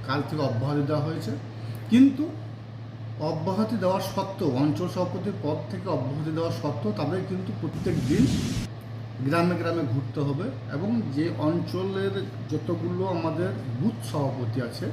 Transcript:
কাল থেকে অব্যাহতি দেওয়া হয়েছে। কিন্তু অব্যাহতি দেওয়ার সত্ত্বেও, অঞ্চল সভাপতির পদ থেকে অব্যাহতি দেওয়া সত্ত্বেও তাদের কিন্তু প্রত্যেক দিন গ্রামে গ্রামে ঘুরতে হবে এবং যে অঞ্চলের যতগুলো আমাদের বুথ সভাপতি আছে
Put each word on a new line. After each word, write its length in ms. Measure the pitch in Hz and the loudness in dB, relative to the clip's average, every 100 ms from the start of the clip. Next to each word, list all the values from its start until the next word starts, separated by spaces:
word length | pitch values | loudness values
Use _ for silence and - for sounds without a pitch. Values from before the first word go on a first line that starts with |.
কাল 160 | - 139 - | 0 -2 0
থেকে 140 | 151 135 | 0 0
অব্যাহতি 320 | 117 139 147 143 | 0 0 0 2
দেওয়া 180 | 151 151 | 0 0
হয়েছে। 260 | 165 214 269 - - - - - | -2 -4 -6 -8 -10 -8 -8 4
কিন্তু 340 | 233 277 - 311 - - - - - - - - - 156 | 10 10 8 -2 -4 -10 -10 -12 -12 -12 -10 -10 -4 -2
অব্যাহতি 480 | 160 170 190 214 226 | -2 0 2 2 2
দেওয়ার 220 | 185 190 - | 2 2 0
সত্ত্বেও, 380 | - - - 165 123 | -2 -2 0 2 4
অঞ্চল 260 | 147 - 175 | 4 2 0
সভাপতির 420 | 185 175 190 190 185 | 0 0 0 -4 -2
পদ 160 | 147 156 - | -2 -2 -4
থেকে 160 | 180 190 143 | -6 -2 -2
অব্যাহতি 360 | 131 143 156 156 | 0 -2 -2 0
দেওয়া 160 | 165 160 | 0 0
সত্ত্বেও 320 | 156 - 214 202 | -2 -2 -2 0
তাদের 200 | 147 185 190 | 0 0 -2
কিন্তু 200 | 185 185 - | -4 -4 -4
প্রত্যেক 360 | 160 - 185 156 127 | -4 -2 0 0 2
দিন 160 | 185 - - - - - - - - - - 135 | 4 4 4 0 -2 -4 -8 -10 -10 -10 -4 2
গ্রামে 280 | 170 175 170 | 4 4 4
গ্রামে 220 | 165 165 139 | 0 0 2
ঘুরতে 280 | 135 - 156 143 | 0 0 -2 0
হবে 200 | 139 143 120 - | 0 -2 -6 -6
এবং 180 | 139 196 233 160 | -2 0 0 0
যে 100 | 139 165 - 151 | 0 0 2 2
অঞ্চলের 680 | 170 - 180 190 190 196 190 - - - | 2 0 -2 -2 0 0 -2 -4 -8 -4
যতগুলো 540 | 151 - 170 175 180 185 170 | -4 -2 -2 0 0 0 0
আমাদের 340 | 165 156 185 - 127 117 | 0 0 -2 -2 -4 0
বুথ 200 | 208 - - | 0 -2 -4
সভাপতি 480 | 151 135 127 113 131 117 | 0 0 0 -2 -2 -4
আছে 180 | - - | -4 -4